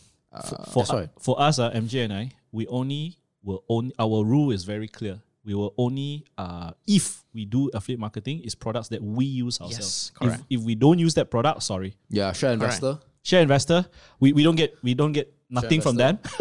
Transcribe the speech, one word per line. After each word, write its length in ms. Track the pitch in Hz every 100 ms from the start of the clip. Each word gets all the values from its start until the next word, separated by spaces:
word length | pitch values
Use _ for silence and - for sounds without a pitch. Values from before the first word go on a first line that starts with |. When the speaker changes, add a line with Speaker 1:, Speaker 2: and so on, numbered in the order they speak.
| _ _ _
Speaker 1:
For, 80 | -
Speaker 2:
Uh, 260 | - 50 -
Speaker 1:
for, 140 | -
Speaker 3:
That's 80 | -
why. 160 | 127 80 -
Speaker 1:
for 220 | - 127
us, 160 | 143 139
uh, 120 | 117
M 140 | 113 113
J 140 | 127 113
and 80 |
I, 180 | 98 123 - _
we 160 | 110 113
only 500 | 123 131 143 160 175 _ _
will 220 | 101 92 -
own, 240 | 113 123 -
our 240 | 110 110
rule 280 | 107 139 147
is 120 | 98
very 240 | 90 104 107
clear. 320 | - 107 95 - _
We 100 | 107
will 200 | 101 101 -
only, 460 | 123 135 139 147 - -
uh, 340 | 180 - 170 - -
if 380 | 202 - - _
we 100 | 113 101
do 220 | 120 139
affiliate 260 | 113 - 123
marketing, 420 | 113 - 123 160 123
it's 100 | -
products 320 | - 117 110
that 140 | -
we 220 | 104 113 135
use 340 | 131 120 120
ourselves. 500 | 101 117 101 - -
Speaker 2:
Yes, 20 | -
correct. 280 | 120 117 -
Speaker 1:
If, 120 | 127
if 40 | 113
we 100 | 110
don't 220 | 135 175
use 140 | 165 156
that 140 | -
product, 320 | 117 135 -
sorry. 340 | - 95 95 - -
Speaker 3:
Yeah, 220 | 104 98
share 240 | 90 139 117
Speaker 2:
Correct. 240 | 110 120
Speaker 3:
investor. 200 | 131 147 _ _
Speaker 1:
Share 180 | - 180
investor, 440 | 156 139 - 170 180 - - -
we, 120 | 135
we 120 | 147
don't 120 | 156 165
get, 220 | 156 -
we 120 | 123
don't 180 | 123 151
get 160 | 147 139
Speaker 3:
Share 340 | _ _ 123
Speaker 1:
nothing 200 | 117 156
from 180 | 151 120
Speaker 3:
investor. 200 | 127 202 - -